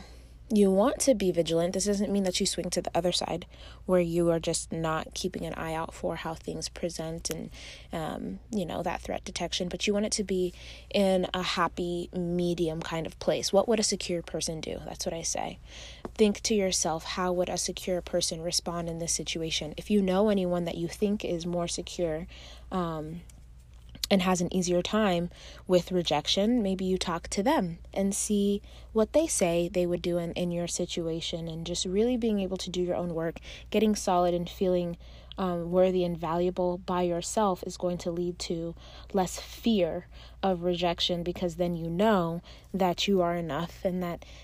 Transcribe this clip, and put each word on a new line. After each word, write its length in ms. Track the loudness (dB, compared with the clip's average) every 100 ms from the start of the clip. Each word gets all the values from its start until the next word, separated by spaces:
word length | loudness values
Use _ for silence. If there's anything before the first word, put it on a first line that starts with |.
| -8 -18 -20 -18 0
you 220 | 4 6
want 260 | 6 4 4
to 160 | 4
be 160 | 4 4
vigilant. 440 | 2 2 2 2
This 100 | 0
doesn't 260 | 0 0 2
mean 140 | 2
that 160 | 0 0
you 60 | 0
swing 240 | -2 -2
to 120 | -2
the 100 | -2 0
other 160 | 0
side 340 | 0 -2 -4 -8 -14 -16 -10 2
where 140 | 4
you 320 | 4 4 4
are 80 | 2
just 320 | 0 -2 -4
not 420 | -4 -2 -2 -4
keeping 320 | -6 -4 -4 -6
an 80 | -6
eye 180 | -6
out 200 | -4 -6
for 220 | -6 -4 -4
how 200 | -6 -8
things 340 | -8 -8 -8
present 600 | -6 -6 -4 -6 -6 -6
and, 200 | -6 -8 -12 -16 -16 -10
um, 480 | -6 -6 -6 -8 -10 -4
you 160 | -2 -2
know, 160 | -2
that 200 | -4 -4
threat 240 | -4 -6 -6
detection, 420 | -6 -4 -2 -4
but 180 | -2 0
you 80 |
want 120 | 2 0
it 80 |
to 100 | -2
be 300 | 0 0 0 -4 -14 -16 -2
in 380 | 2 4 4 2
a 100 | -2
happy 680 | -2 0 0 0 -2 -2 -4
medium 680 | -4 0 2 2 2 0 -2
kind 240 | -4 -4 -4
of 140 | -2
place. 320 | 0 0 4
What 160 | 4 4
would 140 | 4
a 20 |
secure 380 | 2 0 -2 -4
person 400 | -4 -4 -4 -4
do? 180 | -6 -8 -8
That's 200 | -8 -6
what 80 |
I 80 | -4
say. 380 | -4 -4 -6 -8 -16 -16 -16 -14 -6 4
Think 240 | 4 4
to 120 | 2 2
yourself, 480 | 4 2 0 -2
how 300 | -4 -2 0
would 160 | 2 0
a 80 | -2
secure 420 | -4 -4 -2 -2
person 420 | 0 0 0 -2
respond 460 | -2 -2 -2 -4 -4
in 120 | -4
this 120 | -2
situation? 640 | -2 -4 -4 -4 -4 -6 -8
If 160 | 2
you 100 | 4
know 280 | 6 6 6
anyone 340 | 4 2 0
that 140 | 0 -2
you 100 | -4
think 380 | 0 0 0 -2
is 200 | -2 -2
more 220 | -2 -2
secure, 580 | -4 -6 -2 -2 -2 -6 -14 -18 -18 -6
um, 480 | -4 -2 -4 -6 -10 -14 -20 -20 -20 -20 -20 -20 -10 2
and 120 | 4
has 180 | 4 2
an 140 | 2
easier 280 | 0 2 2
time 480 | 2 2 2 2 -2 -8 -18 -10 4
with 240 | 4 4
rejection, 720 | 0 2 0 2 2 4 4
maybe 220 | 2 0 0
you 120 | 0
talk 300 | 0 -4 -2
to 160 | 0
them 340 | 4 4 2 -4 -6
and 220 | -2 0 0
see 460 | 0 2 2 0 -4 -18 -2
what 180 | 0 4
they 160 | 4 2
say 400 | 2 2 2 2
they 180 | 2 2
would 160 | 0
do 160 | 0 0
in, 140 | -2
in 180 | -2 -2
your 160 | -2 -4
situation, 840 | -4 -4 -4 -4 -4 -4 -6 -6
and 160 | -8 -6
just 200 | -4 0
really 300 | 2 2 2
being 240 | 2 0
able 160 | 0 -4
to 140 | -4
do 120 | -2
your 140 | 0 0
own 180 | -2
work, 260 | -2 -4 -6 -12 -16 -2
getting 260 | 2 4 2
solid 380 | 2 4 4
and 160 | 2 -2
feeling, 460 | 0 2 4 2 -4 -12 -18 -14 -4
um, 340 | -2 -2 2
worthy 340 | 4 6 4 2
and 120 | 0
valuable 600 | 0 2 2 2 0 0
by 240 | -2 0
yourself 640 | 2 0 -2 2 2 2 -4
is 80 | -4
going 220 | -2 -2
to 120 | -2
lead 300 | -2 -2 -4
to 360 | -4 -4 -6 -8 -14 -18 -2
less 300 | 0 0 -2
fear 640 | -12 -2 2 4 4 0 -8 -14 -18 -2
of 220 | 0 2
rejection, 580 | 2 2 2 2 0 0
because 340 | -2 -2 -2 0
then 200 | 0 0
you 140 | -2
know 520 | 2 6 6 4 -2 -8 -18 -6
that 360 | 2 2 2 2
you 120 | 4
are 140 | 4 2
enough 480 | -2 -2 -4 -4
and 180 | -2 -2
that, 220 | -4 -6 -12 -18